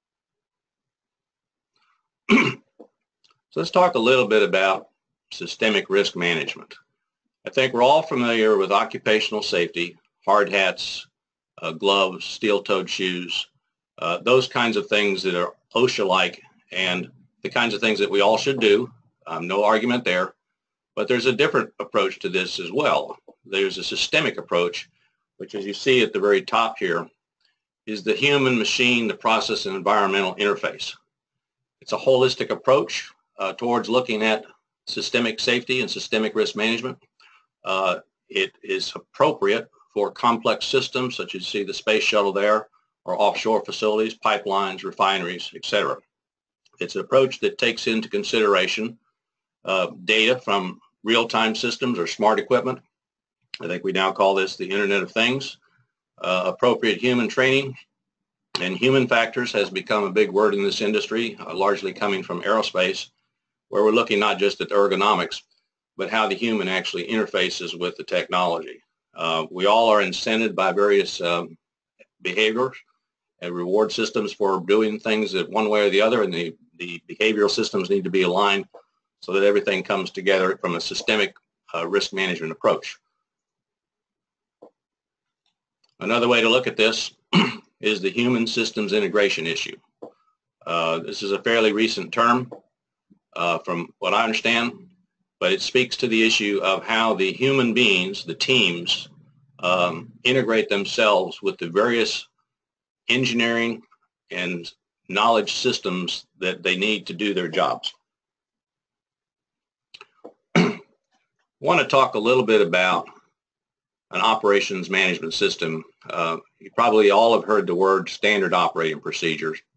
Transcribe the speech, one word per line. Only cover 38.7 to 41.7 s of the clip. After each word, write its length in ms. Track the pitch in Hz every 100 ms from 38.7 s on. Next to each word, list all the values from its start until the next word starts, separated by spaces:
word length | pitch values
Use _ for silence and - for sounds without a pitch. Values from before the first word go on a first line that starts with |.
| 95 - 98
appropriate 720 | - - 147 - 98 113 - _ _
for 180 | 107 101
complex 540 | - 120 113 117 104 -
systems, 500 | 135 127 127 127 -
such 200 | 87 92
as 60 |
you 60 | 92
see 160 | 104
the 100 | 98